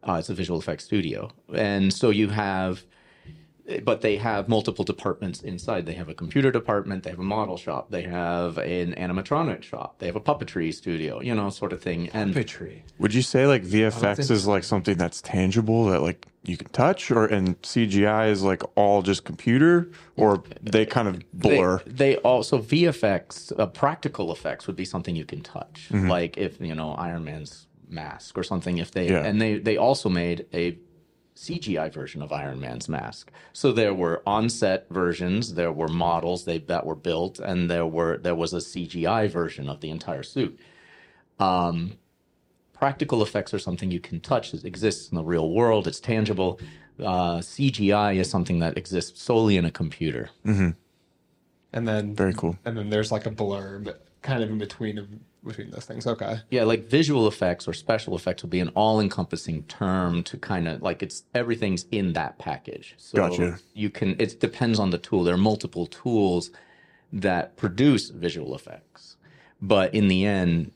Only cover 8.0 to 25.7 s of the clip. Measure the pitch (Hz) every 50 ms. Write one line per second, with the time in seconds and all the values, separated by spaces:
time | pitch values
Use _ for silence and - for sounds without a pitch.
8 | 87 90 87 90 87 85 87 87 87 87 82 80 - - 87 90 90 85 87 -
9 | 90 90 87 95 95 - 147 147 165 147 98 - - - - - - - - _
10 | - 87 87 107 - - - - 110 - - 92 85 80 78 - - - 85 80
11 | 78 76 58 55 64 123 117 107 101 98 95 - - 95 90 90 - 92 87 82
12 | 85 85 - 110 107 101 92 139 107 - - - 92 80 - - - - _ -
13 | - 104 104 123 131 - - 131 131 143 139 120 92 90 95 107 110 110 107 117
14 | 113 101 101 98 143 131 123 107 92 101 104 95 90 - 110 101 85 - 98 85
15 | 90 85 - - - - - 92 92 92 98 113 113 107 113 113 117 104 92 82
16 | 67 82 90 - - - _ _ _ - 87 - - - _ - 123 156 190 -
17 | - - 127 113 110 107 107 101 95 92 90 - - - - 120 117 107 95 98
18 | 101 104 107 110 110 110 104 98 95 98 95 87 - - _ - 101 101 101 101
19 | 92 95 98 - - - 82 - - - 117 131 147 165 175 175 175 170 - -
20 | - - _ - 110 110 101 92 - - - - - 107 101 110 110 107 - 127
21 | 117 104 92 90 - _ - 95 87 104 95 - 92 90 92 92 - - 123 127
22 | 139 139 135 - - 120 127 123 113 - - 127 107 107 - 156 175 170 143 -
23 | - 107 98 87 - _ - - - - - - 110 95 - - - 139 160 -
24 | - 147 - - 101 82 85 - - 80 67 - - - 92 87 92 92 - 95
25 | 85 - 87 82 78 - - 71 - - - - - -